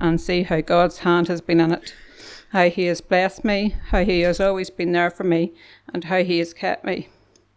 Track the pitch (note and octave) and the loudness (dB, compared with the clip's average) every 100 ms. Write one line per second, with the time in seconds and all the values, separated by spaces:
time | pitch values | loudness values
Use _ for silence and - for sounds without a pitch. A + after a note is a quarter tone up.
0 | E3+ E3 - F3+ F3+ D#3+ D#3 F3 F3 - | 0 0 0 -2 0 -2 2 2 2 0
1 | F3+ F3 E3+ E3+ - E3 E3 E3+ - - | 0 2 0 -4 0 2 2 0 -6 -20
2 | - - - - - G3 F3 F3 F3 E3 | -20 -20 -20 -20 -4 2 2 2 -2 -2
3 | - F3+ F#3 - A3 G3+ G#3 - - G#3 | 0 0 0 -2 -2 0 -2 -4 -2 0
4 | F#3+ F3+ F3 F3 G3 F#3+ F#3 - F3 F3 | 2 2 0 2 0 0 -6 -4 -2 0
5 | F3 F3 F#3 E3 E3+ - - - - F3+ | 0 0 0 0 0 -6 -20 -20 -12 -12
6 | E3 F#3 F3 E3+ E3+ - F#3+ - - - | -2 0 0 0 -2 -6 -6 -4 -6 -8
7 | - _ _ _ _ | -10 _ _ _ _